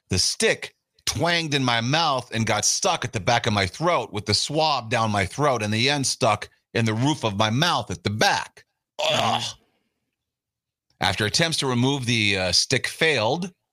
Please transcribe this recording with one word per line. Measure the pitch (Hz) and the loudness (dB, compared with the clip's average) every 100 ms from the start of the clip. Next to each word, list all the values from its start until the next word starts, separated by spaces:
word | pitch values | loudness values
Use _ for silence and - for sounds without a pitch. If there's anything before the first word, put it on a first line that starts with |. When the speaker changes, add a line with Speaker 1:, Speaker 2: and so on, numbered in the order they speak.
| - | -4
Speaker 1:
The | 185 | -2
stick | - - 220 147 - - _ _ - | -2 0 0 0 -6 -18 _ _ -6
twanged | - 160 170 160 | -2 0 0 0
in | 139 | 0
my | 127 117 | 2 2
mouth | 117 151 165 131 117 | 2 2 2 0 -4
and | 113 110 | -2 0
got | 107 - | 0 0
stuck | - 190 165 - | 0 0 -2 -4
at | |
the | 117 | -4
back | 90 117 117 | 0 0 2
of | |
my | 104 98 | 0 0
throat | - 165 160 107 | -2 0 0 -2
with | 101 104 | -6 -2
the | |
swab | 104 - 151 156 139 113 | -2 0 0 0 -2 -2
down | 117 113 | 0 0
my | 101 95 | 0 0
throat | - 147 123 | 0 0 2
and | 107 | 0
the | 110 131 | 0 0
end | 143 131 | 0 -2
stuck | - 120 104 - _ _ | 0 2 2 -4 _ _
in | 107 | 0
the | 113 | 0
roof | 110 135 156 | 2 0 0
of | 120 98 | -2 0
my | 107 | 0
mouth | 117 175 147 - | 2 0 0 -4
at | 87 | -6
the | 101 | -4
back." | 107 202 127 - - - _ _ - | 0 2 0 -4 -14 -20 _ _ -6
Ugh. | 151 147 120 85 | -2 0 0 -2
Speaker 2:
Mm-hmm. | - - _ _ _ _ _ _ _ _ _ _ _ _ _ - | -4 -10 _ _ _ _ _ _ _ _ _ _ _ _ _ -4
Speaker 1:
After | 95 95 107 | -2 0 0
attempts | - 165 151 | 0 0 0
to | 139 | -2
remove | 120 127 143 120 | 2 2 0 0
the, | 117 104 98 | 0 2 2
uh, | 92 | 2
stick | 104 - 123 - | 0 2 0 -2
failed, | - 160 139 107 160 185 - _ | -2 0 2 0 -2 -6 -12 _